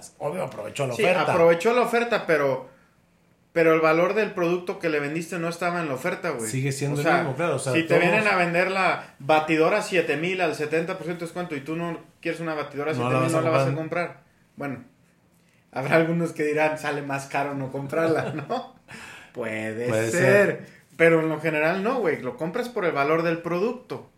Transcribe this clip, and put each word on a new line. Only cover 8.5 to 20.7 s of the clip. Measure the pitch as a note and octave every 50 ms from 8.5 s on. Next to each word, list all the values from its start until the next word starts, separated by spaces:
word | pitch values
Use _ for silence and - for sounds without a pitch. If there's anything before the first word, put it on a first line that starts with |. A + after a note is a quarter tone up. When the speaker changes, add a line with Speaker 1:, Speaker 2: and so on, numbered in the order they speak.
| E3+ F3 F#3 F#3+
Speaker 2:
la | G3 F#3+ F#3 E3+ C#3+ - - - - -
batidora | C#3+ C#3 D#3 D#3 D#3 D#3+ D#3+ D#3 D#3+ F3 G3+ G#3
siete | - - F#3 E3+ D3 C3+ D3
mil | D3+ E3 F3+ F#3+ F#3
al | F3 D#3 C#3+
setenta | D3+ D3+ D3 D#3 E3 E3 E3+ F#3
por | - D3+
ciento | E3+ F3 E3 E3+
de |
descuento | E3 - F3+ F3 D#3+ D#3
y | C3+
tú | C3+ D3+ D#3+
no | E3+ E3+ E3+ E3 - - - _ _
quieres | - E3 E3 D#3+
una | E3+ D#3+ D#3
batidora | D3+ C#3+ - C#3 C#3 D3 D3+
Speaker 1:
No | D#3+ B2 A#2+ B2
la | B2+ C3
Speaker 2:
siete | C3
mil, | C3
Speaker 1:
vas | -
a | D#3+
Speaker 2:
no | E3
la | E3
vas | D#3+ C#3
a | C3+ C3+ C#3
Speaker 1:
comprar. | D#3+ D#3+ D#3 E3 F3 E3+ E3+
Speaker 2:
comprar. | - - _ _ _ _ _ _ _
Bueno, | - C#3+ C#3 B2 - - - _ _ _ _ _ _ _ _ _ _ _ _ _ _ _ _
habrá | - C3 C3+ C#3 E3
algunos | E3 E3 D#3+ E3+ E3+ E3+ D#3+
que | - - D3+
dirán, | D3+ D3 D3+ D#3 D#3 C#3+ -
"Sale | D3 D3 C#3+ C#3+
más | C#3+ C#3 C#3 C3+ -
caro | - - C#3+ C#3 C#3+ C#3
no | C#3 C3+ B2
comprarla", | - C#3 C#3 C3+ D3+ D#3+ E3 E3 D#3 C#3 A#2+ - D3
¿no? | D3+ C#3+ - A#3 B3+ - - - _ _ - - - -
Speaker 1:
<laughs> | - - - - - -
Speaker 2:
Puede | A#2+ A2+ A2 A2 A2 G#2+ A2 A2 A2+ B2 B2
Speaker 1:
Puede | A2+ A2 A2+ A#2
Speaker 2:
ser. | - F3+
Speaker 1:
ser. | F#3 F#3 G3+ G3+ G3 E3+ C#3 - - -